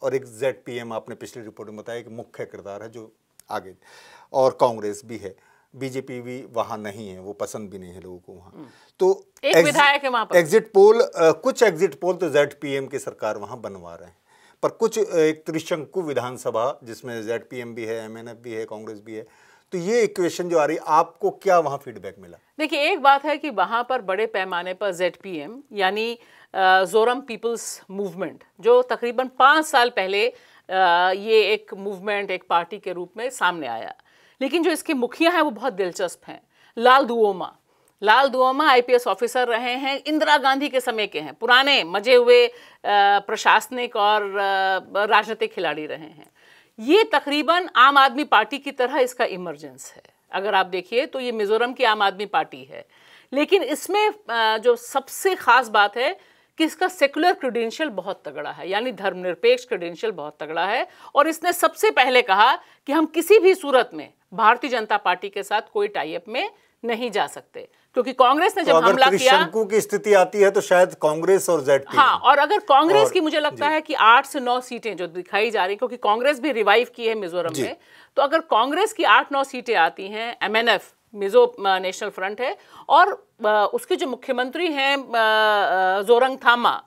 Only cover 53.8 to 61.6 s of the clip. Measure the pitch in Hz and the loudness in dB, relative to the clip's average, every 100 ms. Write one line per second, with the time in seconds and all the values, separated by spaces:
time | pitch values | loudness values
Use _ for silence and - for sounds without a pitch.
53.8 | - 403 427 - - 233 220 220 240 233 | -4 0 0 -2 -6 -2 0 2 2 0
54.8 | - 269 - - 381 370 - 247 226 208 | -2 -6 -6 -4 -2 0 4 4 4 2
55.8 | 208 240 277 392 _ _ _ - 320 - | 2 0 -4 -6 _ _ _ -2 -2 0
56.8 | 370 - 277 302 359 381 262 226 226 262 | -4 0 0 2 0 0 -4 -4 -6 -6
57.8 | 302 190 180 175 156 147 147 147 165 196 | -6 -6 -10 -12 -12 -12 -12 -10 -6 -4
58.8 | 254 190 196 180 180 170 233 247 - 190 | -4 -4 -6 -4 -6 0 2 2 -2 -8
59.8 | 170 165 226 170 147 - 151 165 190 247 | -8 -8 -8 -8 -12 -12 -8 -4 -2 -4
60.8 | 370 - - 269 302 320 349 349 | -6 -12 -2 2 2 0 -4 0